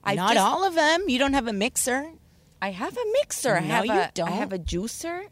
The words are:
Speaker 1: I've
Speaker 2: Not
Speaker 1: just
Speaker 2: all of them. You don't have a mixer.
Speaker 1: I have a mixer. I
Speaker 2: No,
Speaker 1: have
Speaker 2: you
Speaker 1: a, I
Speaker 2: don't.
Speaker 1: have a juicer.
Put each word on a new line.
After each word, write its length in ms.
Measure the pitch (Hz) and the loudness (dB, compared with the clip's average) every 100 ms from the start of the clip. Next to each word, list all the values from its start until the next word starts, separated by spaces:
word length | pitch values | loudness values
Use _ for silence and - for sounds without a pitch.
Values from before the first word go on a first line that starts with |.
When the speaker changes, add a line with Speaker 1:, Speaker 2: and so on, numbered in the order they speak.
Speaker 1:
I've 120 | 202 202 | -2 0
Speaker 2:
Not 160 | 190 | 2
Speaker 1:
just 100 | 226 202 | 4 4
Speaker 2:
all 180 | 311 | 2
of 100 | 381 | 2
them. 340 | 330 302 339 381 | 4 4 4 2
You 100 | 247 | 2
don't 140 | 277 | 2
have 140 | 277 233 | 2 0
a 60 | |
mixer. 580 | 202 233 - - 247 311 320 _ _ _ _ | -2 -2 -2 -2 -2 -4 -14 _ _ _ _
Speaker 1:
I 120 | 196 | -8
have 260 | 185 302 440 | -6 -6 -4
a 80 | 440 508 | 0 0
mixer. 360 | 587 - 247 208 | 0 -2 0 0
I 20 | |
Speaker 2:
No, 80 | 156 | 2
Speaker 1:
have 180 | 226 208 | 0 2
Speaker 2:
you 60 | |
Speaker 1:
a, 140 | 202 175 | 0 0
I 60 | - | -2
Speaker 2:
don't. 160 | 170 | -4
Speaker 1:
have 200 | 185 196 | -2 -4
a 60 | 190 | -6
juicer. 680 | 156 175 226 - 330 349 403 | -4 -4 -6 -8 -8 -8 -12